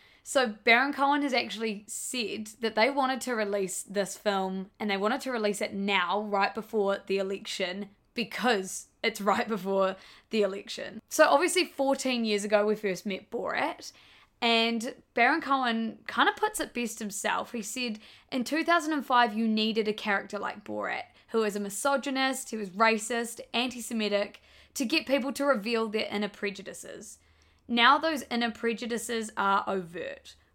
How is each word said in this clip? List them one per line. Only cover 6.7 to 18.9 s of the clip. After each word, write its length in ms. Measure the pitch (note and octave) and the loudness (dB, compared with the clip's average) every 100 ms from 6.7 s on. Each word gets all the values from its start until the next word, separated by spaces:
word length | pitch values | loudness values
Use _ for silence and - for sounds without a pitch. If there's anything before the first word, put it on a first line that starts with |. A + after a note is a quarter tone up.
| A3 G3 G3 - | 0 2 0 0
the 120 | G3 | -2
election, 720 | F#3+ G3 - - F3+ F#3+ G3+ _ _ | -2 -6 -6 -4 -4 -4 -10 _ _
because 720 | - A3+ - A3+ G#3+ F#3+ - - _ | -6 -6 0 2 2 -2 -10 -14 _
it's 160 | A3 G#3+ | -4 0
right 260 | G3+ G#3 A3+ | 2 2 0
before 480 | G#3+ F#3 G3 F#3+ F#3+ - - _ | -4 0 2 2 0 -12 -20 _
the 120 | A3 | 0
election. 580 | G3 G3 - - - A3 - | 2 -2 -10 -10 -10 -12 0
So 200 | - D4+ | 4 6
obviously 360 | C#4 F4 F#4 D#4+ | 6 4 2 0
fourteen 580 | - C4+ C4+ B3+ A#3+ | 2 2 2 0 0
years 180 | A3+ G#3 | 0 0
ago, 240 | G3+ G#3 G#3 | 2 2 4
we 80 | |
first 320 | G#3 G#3 F3+ G#3 | 0 -2 -4 -6
met 240 | F#3 - | -8 -8
Borat, 640 | A#3 F#3 F#3 D4+ - - - - - _ _ | -6 -4 0 -2 -4 -14 -20 -20 -20 _ _
and 520 | A#3 A3+ A3+ A#3 A#3 - _ | 2 4 4 0 -4 -8 _
Baron 260 | - A#3+ D#4+ | 4 4 4
Cohen 600 | C4 C#4 B3 A3+ A3+ - - | 2 2 2 0 -2 -6 -4
kinda 240 | - D#4+ G#4+ | 2 2 2
puts 220 | A4 - | 0 -2
it 160 | D4+ | -4
best 240 | A#3+ A#3 - | -4 -4 -4
himself. 540 | G#3 - G#3 F#3 G3 | -8 -4 -2 -2 -4
He 100 | A#3+ | -8
said, 380 | G3+ C4 B3 G#3+ - - _ | -8 -6 -6 -6 -12 -20 _
"In 100 | C4 | -4
two 220 | A#3 D#4 | 0 0
thousand 300 | D#4+ E4+ D4+ | 2 2 2